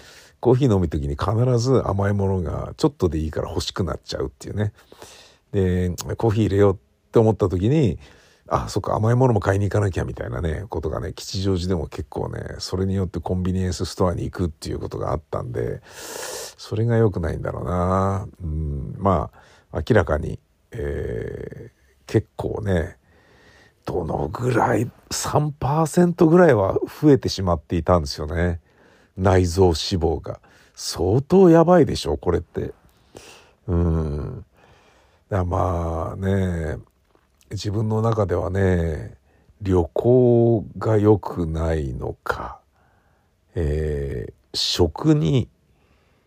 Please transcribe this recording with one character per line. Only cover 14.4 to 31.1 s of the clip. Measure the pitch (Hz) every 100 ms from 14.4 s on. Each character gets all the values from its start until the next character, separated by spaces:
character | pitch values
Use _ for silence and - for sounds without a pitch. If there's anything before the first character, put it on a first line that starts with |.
| 87
っ |
て | - -
い |
う | -
こ | -
と | 53
が | 50
あ | 80
っ |
た | - -
ん | 120
で、 | - 58 - - - - - - - - -
そ | - 107
れ | 117
が | 113
良 | 113
く | 90
な | 80
い | 76
ん |
だ | -
ろ | -
う |
な。 | 62 90 90 95 95 98 98 -
う | 85
ん、 | 78 76 71 - -
ま | 98 85 57 - - _ _
あ、 | - 78
明 | 107
ら |
か | 80 76
に、 | - 53 _ _ _
え | 62 71 71 - 57 - - - - - _
ー、 | _ _ -
結 | 113 - -
構 | - -
ね、 | 104 90 90 - _ _ _ _ _ _ _ _
ど | - 90
の | 80 - 76
ぐ | 95 123
ら | 113 - 107
い、 | - - _
三 | - - - 151
パ | 139 120 151
ー | 160
セ | -
ン | 175
ト | 170 170
ぐ | 175
ら | 175
い |
は | 113 95 - - -
増 | 151
え | 135
て | 92
し | -
ま | 95
っ | 82
て | - 90
い |
た | 78 90
ん |
で | 73
す | -
よ | 76
ね。 | 85 87 85 - _ _ _ _ -
内 | 95 92 90
臓 | 85 92
脂 |
肪 | 80 - 95 82 71
が。 | 67 - _ _ _
相 | - - - 87